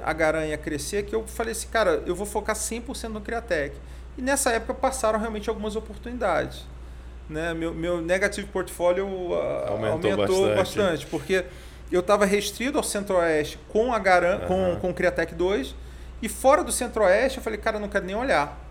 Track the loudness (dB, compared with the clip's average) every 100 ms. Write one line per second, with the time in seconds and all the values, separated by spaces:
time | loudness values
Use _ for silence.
0 | -2 2 2 2 0 -4 -4 -4 -4 -4
1 | -2 -4 -4 -6 -4 -4 -2 2 4 2
2 | 0 -4 -2 -4 -2 -2 -2 -6 -6 -8
3 | -8 -8 -6 -6 -2 -2 -2 -6 -14 -16
4 | -14 -6 0 2 2 0 -2 -2 0 2
5 | 2 2 0 -4 -4 -4 -4 -4 -6 -12
6 | -10 -4 0 0 0 -6 -14 -16 -16 -14
7 | -16 -16 -8 -4 -4 -2 -4 -2 -2 -2
8 | 2 2 2 -2 -4 -4 -4 0 2 2
9 | 0 -4 -2 0 0 -2 -2 -2 0 0
10 | 2 2 4 4 4 4 2 2 2 0
11 | -2 -6 0 0 0 -10 -16 -16 0 0
12 | 4 4 6 4 0 -2 -2 0 0 -2
13 | 0 2 4 2 0 -6 -2 0 2 2
14 | 6 6 6 2 2 2 2 2 0 2
15 | 0 2 -2 0 0 2 -2 -8 -16 -16
16 | -16 -8 -6 2 6 6 4 -2 -2 4
17 | 6 6 4 0 -6 -4 -2 -2 -2 -2
18 | -2 -4 2 2 2 -4 -16